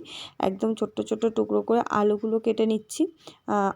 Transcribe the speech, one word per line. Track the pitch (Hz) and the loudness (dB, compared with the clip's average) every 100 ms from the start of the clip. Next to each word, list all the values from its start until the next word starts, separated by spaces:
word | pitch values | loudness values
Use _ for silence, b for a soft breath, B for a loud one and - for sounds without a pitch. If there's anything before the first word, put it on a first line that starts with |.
| B B B - | B B B -2
একদম | 190 190 220 | -2 0 -2
ছোট্ট | 220 208 - | 0 -2 -4
ছোট্ট | 214 220 233 | -4 -2 0
টুকরো | 220 214 208 | 0 0 0
করে | 202 233 - | 2 0 2
আলুগুলো | 208 208 208 220 220 | 2 2 2 0 0
কেটে | 226 220 220 | 0 2 2
নিচ্ছি। | 220 - - 330 - B B - | 0 -4 -2 -2 -2 B B -2
আহ, | 208 196 | 0 0